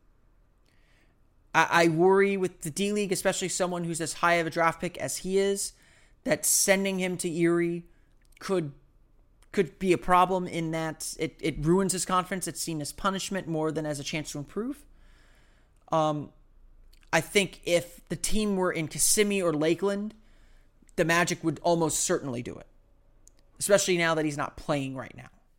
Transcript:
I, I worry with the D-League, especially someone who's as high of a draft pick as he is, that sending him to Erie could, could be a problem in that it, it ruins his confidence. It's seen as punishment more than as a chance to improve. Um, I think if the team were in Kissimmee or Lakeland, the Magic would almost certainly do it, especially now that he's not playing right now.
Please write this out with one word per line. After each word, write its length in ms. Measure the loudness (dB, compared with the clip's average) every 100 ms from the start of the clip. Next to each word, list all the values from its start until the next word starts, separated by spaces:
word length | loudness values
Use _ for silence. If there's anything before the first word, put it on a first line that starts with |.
| _ _ _ _ _ _ _ _ _ _ _ _ _ _ _
I, 300 | 2 4 4
I 40 | 4
worry 480 | 4 6 6 4 2
with 260 | -2 -4
the 80 | -8
D-League, 420 | -4 -2 -2 -2
especially 360 | -2 0 -2 -4
someone 360 | -2 -2 -2
who's 160 | -4 -4
as 140 | -6
high 200 | -2 2
of 120 | 2 0
a 40 |
draft 300 | 0 0 0
pick 180 | -6 -6
as 200 | -8 -6
he 200 | -2 0
is, 340 | 2 0 -6 -12 _ _ _ _
that 240 | -2 0 2
sending 540 | 2 4 2 2 -2
him 180 | -2 -4
to 100 | -4
Erie 560 | 0 2 2 0 -4 -10 -20 _ _ _ -14
could, 340 | -4 -4 -4 -8 _ _ _ _ _ _ _
could 260 | -2 -2 -2
be 140 | 0
a 60 | 2
problem 480 | 4 4 4 2 -4
in 240 | -4 -4
that 440 | -4 -4 -6 -10 -6
it, 180 | -6 -4
it 160 | -4 -2 2
ruins 260 | 4 2
his 140 | -2 -2
confidence. 420 | -2 -2 -4 -6
It's 140 | -8
seen 180 | -6 -6
as 120 | -8
punishment 540 | -6 -4 -4 -4 -6 -4
more 240 | -2 -2
than 140 | -2
as 160 | -4 -6
a 40 |
chance 280 | -6 -6 -6
to 60 | -10
improve. 480 | -10 -8 -8 -10 -16 -20 -20 -20 -20 _ _ _ _ _ -4
Um, 380 | 0 0 -2 -6 -14 -20 -20 -20 -20 -20 -20 -2
I 80 | 0
think 400 | 2 2 0 -2
if 360 | 0 0 0 -10 -10
the 80 | -6
team 400 | 2 2 2 2
were 160 | 0
in 160 | -2 -4
Kissimmee 540 | 0 2 4 2 2
or 100 | 2
Lakeland, 600 | 2 2 2 0 -2 -6 -12 -20 -20 -20 -20 -20 _ -8 -2
the 80 |
Magic 400 | 2 2 2 0
would 160 | -4 -2
almost 380 | 0 2 2 0
certainly 420 | 0 -2 -2 -8
do 120 | -8
it, 120 | -12 -18 -20 _ _ _ _ -20 -20 _ -6
especially 400 | 4 4 6 2
now 160 | 2
that 100 | 2
he's 120 | 0 -4
not 200 | -8 -8
playing 400 | -4 -2 -4 -8
right 180 | -12 -16
now. 120 | -20 -20 _